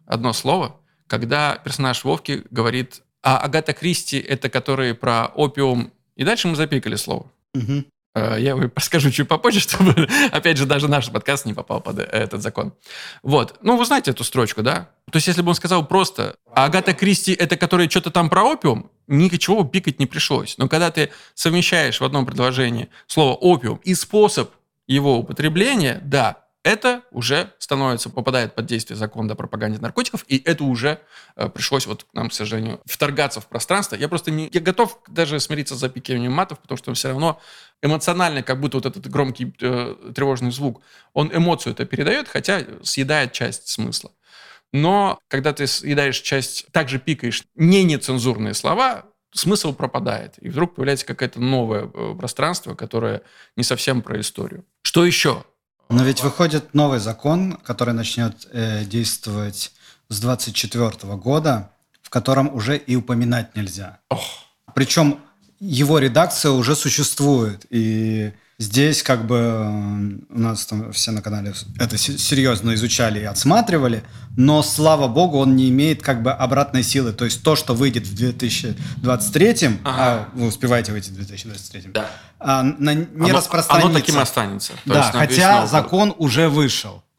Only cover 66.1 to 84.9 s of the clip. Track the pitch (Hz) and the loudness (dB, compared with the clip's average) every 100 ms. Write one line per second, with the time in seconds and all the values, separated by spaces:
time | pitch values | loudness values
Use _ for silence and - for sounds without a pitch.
66.1 | 117 175 - 151 131 120 147 143 - 143 | 4 2 2 2 2 2 0 0 0 0
67.1 | - 143 135 110 101 - 117 110 110 110 | 2 4 4 2 -4 -4 -2 0 0 0
68.1 | 110 107 - _ - 107 117 147 147 - | -2 -4 -8 _ -10 -2 2 4 2 0
69.1 | 127 110 120 117 113 107 104 101 104 101 | 0 0 0 0 0 -2 -4 -4 -2 -4
70.1 | 101 - 117 117 107 - 107 110 101 - | -6 -8 -2 -2 -2 -6 -6 -6 -4 -2
71.1 | 110 104 104 101 101 - - 120 107 - | -2 -4 -4 -6 -8 -10 -4 -2 0 -2
72.1 | 143 - 139 135 110 113 110 117 - 117 | -2 0 2 4 2 0 0 0 2 0
73.1 | 104 104 98 139 196 233 170 131 113 - | 0 -4 0 4 4 4 2 2 0 -6
74.1 | - - - 131 151 147 - 156 151 135 | -16 -6 4 6 6 2 2 4 6 4
75.1 | 113 175 147 135 131 131 127 151 151 - | 4 2 4 4 6 6 4 2 2 0
76.1 | 123 117 131 131 139 143 131 113 139 123 | 0 0 0 0 2 2 0 0 0 0
77.1 | 107 120 - 160 151 - 120 135 117 98 | -2 -4 0 2 2 2 2 2 0 -4
78.1 | 101 123 120 120 - 120 101 - - 123 | -2 -2 -2 -2 -2 -4 -6 -8 -4 0
79.1 | 123 - - 202 233 139 98 - 127 127 | 0 0 4 6 6 2 0 -2 0 2
80.1 | 117 101 127 117 107 127 120 104 104 95 | 0 -4 -4 -2 0 2 2 0 -6 -10
81.1 | 95 98 98 110 98 95 98 92 107 104 | -10 -12 -12 -14 -16 -16 -16 -8 -6 -6
82.1 | - - - 131 135 131 147 147 151 170 | -10 -20 -8 -2 0 0 0 0 0 -2
83.1 | 156 175 185 165 170 156 165 165 160 - | 0 2 4 2 0 4 4 6 4 2
84.1 | 147 127 - 104 101 - - - | 2 2 0 -4 -4 -10 -8 0